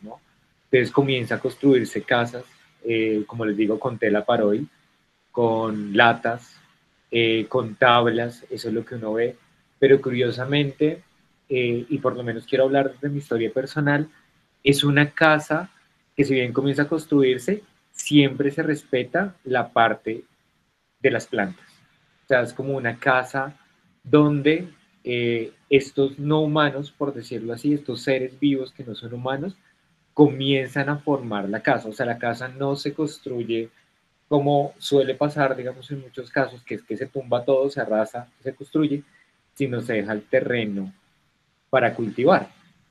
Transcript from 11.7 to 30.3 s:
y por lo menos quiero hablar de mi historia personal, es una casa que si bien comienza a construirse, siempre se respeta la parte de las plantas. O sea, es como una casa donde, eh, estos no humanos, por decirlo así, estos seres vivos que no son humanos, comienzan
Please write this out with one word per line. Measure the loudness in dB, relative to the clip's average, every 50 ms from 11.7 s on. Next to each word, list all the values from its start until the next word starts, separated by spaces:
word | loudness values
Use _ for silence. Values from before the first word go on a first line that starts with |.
| -2 -2 -4 -4
y | -6 -2
por | -2 -2 -2
lo | -4
menos | -6 -6 -6 -8 -6
quiero | -2 0 2 2
hablar | 4 4 2 0 0 -4 -6
de | -6 -6
mi | -6
historia | -6 -4 -4 -2 -2 -2 -2
personal, | -2 -4 -4 -4 -2 0 0 2 2 0 0 -4 _ _ _ _ _ _ _ _ _ _
es | 2 2 4 4 4
una | 4 4 4 4 2
casa | 2 4 4 4 4 4 0 -2 -4 -4 -4 -8 _ _ _ _ _ _ _ _ -2
que | -2 0
si | 2 2
bien | 0 0 -2
comienza | -2 -2 0 0 0 0
a | 0 0
construirse, | -2 -4 -2 2 2 4 4 4 2 0 -2 -4 -4 -4 -6 _ _ _ _ _
siempre | _ -10 -4 2 4 4 4 4 2 0 -2 -2
se | -2 -2
respeta | -2 -2 -2 -4 -4 -4 -2 -2 -2 -2 -2 -2 -2 -4 -8 _ -6
la | -2 -2 -2 -2 0
parte | 2 4 4 4 2 -2 -6 -8 -8 -8 -12 _ _ _ _ _ _ _ _ _ _ _ _ _ _ _
de | 0 0
las | 0 0 -6
plantas. | -4 -4 -4 -4 -4 -6 -12 -20 _ _ _ _ _ _ _ _ _ _ _ _
O | 0
sea, | 0 0
es | 0 -2
como | -6 -8 -6 -6 -4
una | -4 -4 -4 -4 -2
casa | 0 2 2 2 0 -2 -4 -6 -6 -6 -10 _ _ _ _ _ _ _ _ _
donde, | -4 2 4 6 6 6 2 2 2 2 0 0 -2 -8 -16 _ _ _ _ _
eh, | -8 -6 -4 -2 0 0 0 -2 -4 -8 -12 _ _ 2
estos | 2 2 2 2 -2 -2 -2 -2 -2 -4
no | -2 0 2 2
humanos, | 2 2 2 2 2 2 0 -4 -10 -10 _
por | -6 -6 -6 -6
decirlo | -8 -10 -8 -8 -8 -8 -8
así, | -8 -4 -2 0 0
estos | -2 -2 -6 -8 -6
seres | -2 0 0 0 -2 -4 -6 0
vivos | 0 0 2 0 -2 -8
que | _ -16 -14
no | -14 -12
son | -12 -12 -12 -10
humanos, | -8 -4 -4 -4 -4 -4 -8 -10 _ _ _ _ _ _ _ _ _ _ _ 4
comienzan | 6 6 6